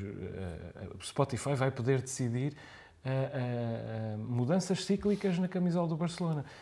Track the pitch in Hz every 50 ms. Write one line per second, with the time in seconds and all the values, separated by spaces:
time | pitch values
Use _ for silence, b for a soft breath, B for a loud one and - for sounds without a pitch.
0 | 101 101 101 - - 92 95 95 95 90 82 82 85 87 - - 98 - - 95
1 | - - - - 139 - - 107 - 131 143 123 131 135 - - 117 120 135 127
2 | 117 - - - 131 120 113 123 131 147 143 B B B B B B B B B
3 | - 131 131 135 135 135 - 135 127 123 120 120 120 117 113 113 110 110 110 110
4 | 110 110 107 107 107 117 123 120 123 120 170 190 180 - 190 - - - 202 196
5 | 196 208 208 196 - 196 180 170 185 180 - 185 180 180 165 180 170 165 165 151
6 | 170 165 165 - 185 165 160 147 139 B B B